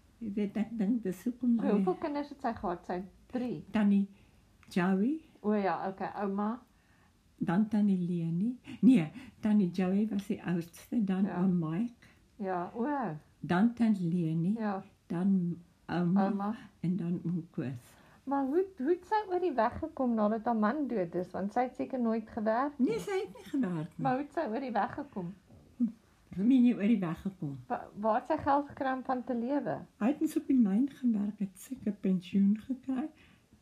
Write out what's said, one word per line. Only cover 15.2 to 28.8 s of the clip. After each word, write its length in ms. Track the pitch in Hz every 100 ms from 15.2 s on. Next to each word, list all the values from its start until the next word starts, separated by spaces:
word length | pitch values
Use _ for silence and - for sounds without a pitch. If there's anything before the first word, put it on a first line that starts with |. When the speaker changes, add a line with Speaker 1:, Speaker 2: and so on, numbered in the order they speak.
| 196 190 175 165 - _ -
Speaker 1:
ouma. 380 | 165 175 196 196
Speaker 2:
Ouma. 280 | 202 202 233 - _
Speaker 1:
En 160 | 170 180
dan 240 | 170 175
oom 220 | 165 175 165
Koos. 420 | - 131 127 - - - -
Speaker 2:
Maar 200 | - 277 269
hoe, 180 | 320 381 -
hoe 120 | 262
het 160 | 349 -
sy 240 | 427 415
oor 100 | 359
die 120 | 349
weg 260 | 247 226 -
gekom 360 | 320 - 247
nadat 300 | 226 208 220
haar 120 | 226 226
man 320 | 208 302 262
dood 260 | 226 170
is? 160 | 175 180
Want 220 | 185 202
sy 80 | 247
het 140 | 254 -
seker 240 | 254 254
nooit 280 | 226 226 220
gewerk 480 | 233 214 226 285 285
nie. 100 | 269
Speaker 1:
Nee, 100 | 453
sy 120 | - 381
het 140 | 427 480
nie 80 |
gewerk 440 | - 285 196 165 160 -
nie. 40 |
Speaker 2:
Maar 100 | 262 254
hoe 60 |
het 100 | 285
sy 80 | 339 277
oor 120 | 233
die 120 | 262
weg 220 | 208 208
gekom? 400 | - 285 202 175 - _ - - - 233 - _ _ _ 175
Speaker 1:
Hoe 80 |
meen 200 | 220 269
jy 100 | 240
oor 120 | 196 202
die 100 | 214
weg 220 | 170 175
gekom? 360 | 190 - 147 135 -
Speaker 2:
Wa-, 220 | - - 202
waar 140 | 220 226
het 60 | 269
sy 100 | 302
geld 260 | 294 285 285
gekry 240 | -